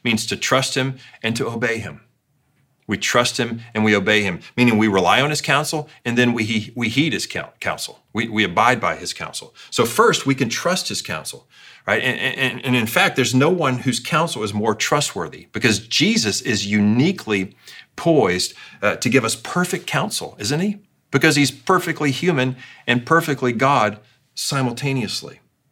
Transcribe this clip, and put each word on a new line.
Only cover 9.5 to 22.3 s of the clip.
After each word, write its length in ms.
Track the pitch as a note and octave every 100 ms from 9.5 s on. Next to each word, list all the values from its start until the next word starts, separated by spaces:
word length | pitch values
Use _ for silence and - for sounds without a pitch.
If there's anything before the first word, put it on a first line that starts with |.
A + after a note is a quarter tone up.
| - -
So 160 | - A#2
first, 400 | - A3+ E3 C3+
we 80 |
can 140 | C3+ B2+
trust 400 | - F3 F3+ -
his 140 | G2+
counsel, 440 | - D#2+ - - _ - - - -
right? 160 | A2
And, 160 | B2+ - B2+ -
and, 260 | C3 - C3+
and 100 | B2
in 100 | A2+
fact, 300 | F3+ F#3+ -
there's 180 | A#2+ B2+
no 140 | D3+
one 300 | F3+ C#3+ B2
whose 200 | C3 A#2
counsel 420 | - D#3 E3 B2
is 100 | G#2+
more 200 | G#2 A2
trustworthy 760 | G#2 - D3+ D3 F#2+ D#2+ - -
because 280 | A2 A#2+ G#2+
Jesus 600 | - - F#3+ A3+ A2+ -
is 260 | - G#2+ G2+
uniquely 920 | G#2 G#2 A#2 E3 F#3+ - G#2 F#2+ - - - - -
poised, 560 | E3+ D3+ G2 F2+ - - - -
uh, 140 | G2+ E2
to 140 | -
give 160 | B2+ A2+
us 100 | -
perfect 520 | - F3+ F3+ F3 -
counsel, 500 | D3+ G3+ - D2+ -
isn't 220 | G#2+ D3+
he? 160 | G3+ G3+ _ _ _
Because 240 | C#3 D#3+ D3
he's 160 | C#3+
perfectly 600 | - - F#3 E3 D#3 D3
human 440 | C3 E3+